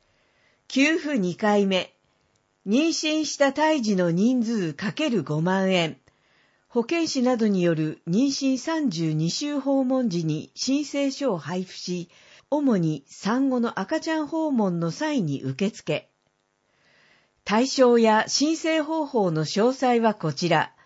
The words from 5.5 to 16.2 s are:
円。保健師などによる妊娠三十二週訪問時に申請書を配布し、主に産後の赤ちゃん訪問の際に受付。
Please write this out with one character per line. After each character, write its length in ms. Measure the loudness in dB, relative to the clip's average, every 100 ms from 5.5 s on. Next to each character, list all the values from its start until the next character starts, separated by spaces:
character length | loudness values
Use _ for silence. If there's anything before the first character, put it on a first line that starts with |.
| 0 2
円。 260 | 2 0 -4 _ _ _ _ _ _ _
保 160 | -4
健 240 | -2 0 -2
師 140 | 0
な 140 | 0 2
ど 100 | 2
に 140 | 2
よ 120 | 2
る 280 | 2 -2 -6 -2
妊 180 | 0 0
娠 320 | 0 -2 -2
三 320 | -2 -2 -2
十 220 | -2 -2
二 180 | 0 -2
週 300 | -2 -4 -4
訪 240 | 0 0
問 260 | 0 0 0
時 140 | -2
に 260 | -2 -4 -6
申 300 | -8 -2 -2
請 260 | -2 -2 -2
書 220 | -2 -2
を 60 | -4
配 240 | -4 -6
布 120 | -8
し、 340 | -10 -8 -6 -8 _ -20 -18 -4
主 260 | 0 2 2
に 280 | 2 -2 -8
産 420 | -8 -2 0 0
後 120 | 0
の 200 | -2 -4
赤 200 | -4 -4
ち 100 | -2
ゃ 100 | -4
ん 60 | -2
訪 240 | -2 0
問 300 | 0 0 0
の 100 | -4
際 320 | -4 -2 -2
に 200 | -2 -4
受 280 | -6 -4 -4
付。 400 | -4 -6 -6 -6 _